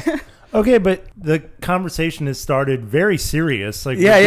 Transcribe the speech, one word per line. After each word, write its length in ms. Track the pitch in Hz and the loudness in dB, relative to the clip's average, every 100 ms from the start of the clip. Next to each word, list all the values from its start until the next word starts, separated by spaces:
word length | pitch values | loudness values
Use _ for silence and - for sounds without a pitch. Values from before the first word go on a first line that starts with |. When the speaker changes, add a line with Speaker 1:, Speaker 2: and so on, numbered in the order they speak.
| 196 | -4
Speaker 1:
<laughs> 40 | 302 - _ _ | -6 -8 _ _
Speaker 2:
Okay, 220 | 220 214 240 | 0 4 4
but 300 | 190 185 - - | 2 -2 -6 -8
the 220 | 165 160 - - | -2 -2 -4 -10
conversation 640 | - 180 180 - 165 - 143 | -4 -4 -4 -4 -4 -4 -6
has 120 | 127 | -6
started 460 | - 135 135 131 | -2 -2 0 -4
very 320 | 113 131 202 175 | -2 0 0 0
serious. 720 | - 151 160 117 101 104 139 | -2 -2 -2 -4 -6 -8 -6
Like, 100 | 131 | 2
Speaker 3:
Yeah, 220 | 190 | 4
Speaker 2:
we're 40 | |
Speaker 3:
yeah, 40 | 208 | 6